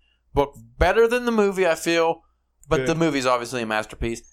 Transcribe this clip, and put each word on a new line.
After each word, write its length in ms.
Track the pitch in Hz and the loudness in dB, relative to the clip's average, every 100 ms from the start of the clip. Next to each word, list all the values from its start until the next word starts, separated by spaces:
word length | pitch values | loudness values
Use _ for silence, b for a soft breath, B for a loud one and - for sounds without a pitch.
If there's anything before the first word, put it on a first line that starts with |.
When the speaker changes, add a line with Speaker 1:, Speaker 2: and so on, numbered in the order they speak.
| _ _ _ | _ _ _
Speaker 1:
book 220 | 139 139 - 113 - | -2 -2 -6 -20 -2
better 280 | 170 208 226 | 2 4 2
than 200 | 247 240 | 2 0
the 40 | |
movie, 340 | 226 202 190 175 | 0 0 2 0
I 100 | 160 | 0
feel. 460 | 170 170 165 165 _ _ _ _ - | 0 0 0 -2 _ _ _ _ -4
But 120 | 160 | -2
Speaker 2:
Good. 80 | 160 | 0
Speaker 1:
the 60 | |
movie's 320 | 160 165 139 127 | 0 0 0 0
obviously 340 | 123 117 127 | 0 -2 -6
a 40 | 110 | -2
masterpiece. 560 | 107 107 - 117 117 - | -4 -4 -8 -8 -8 -14